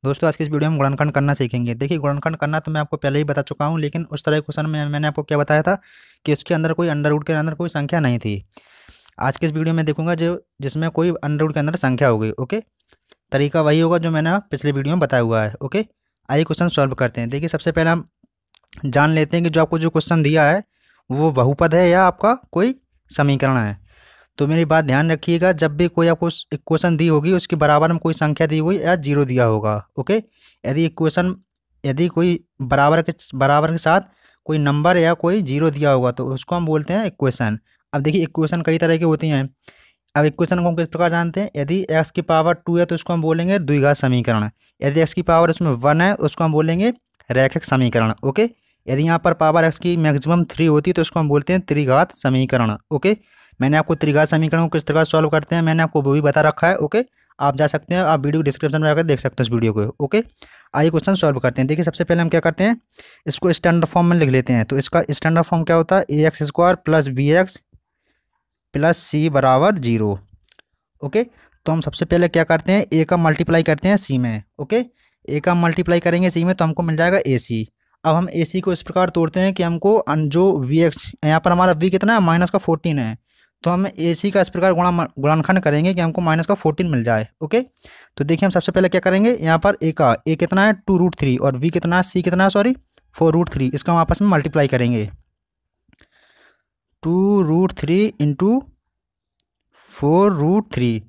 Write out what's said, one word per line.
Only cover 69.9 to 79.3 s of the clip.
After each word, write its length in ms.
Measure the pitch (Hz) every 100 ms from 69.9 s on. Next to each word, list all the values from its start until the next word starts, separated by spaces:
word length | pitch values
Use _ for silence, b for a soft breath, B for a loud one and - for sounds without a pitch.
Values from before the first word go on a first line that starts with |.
| 113 107 98 _ _ _ _ _ _ _ _
ओके, 220 | 143 214 247 b b b -
तो 60 |
हम 80 | 165
सबसे 240 | 156 -
पहले 240 | 165 175 175
क्या 140 | 165 160
करते 260 | 165 -
हैं, 120 | 196 -
ए 120 | 160
का 120 | 160 180
मल्टीप्लाई 440 | 165 151 175 165
करते 260 | 165 151 180
हैं 80 | 202
सी 200 | - 135
में। 240 | 123 110 - -
ओके, 260 | 143 220 247 _ _ _ -
ए 120 | 147
का 140 | 165 175
मल्टीप्लाई 440 | 170 165 170 175
करेंगे 300 | 170 175 185
सी 140 | 170
में 100 | 170
तो 100 | 190
हमको 180 | 160 160
मिल 140 | 170 160
जाएगा 240 | 170 190 -
एसी। 400 | 127 - 113 110 _ _ _
अब 100 | 156
हम 140 | 160 180
एसी 300 | 170 160 190
को 120 | 185
इस 100 | 175
प्रकार 260 | - 185 180
तोड़ते 300 | 175 165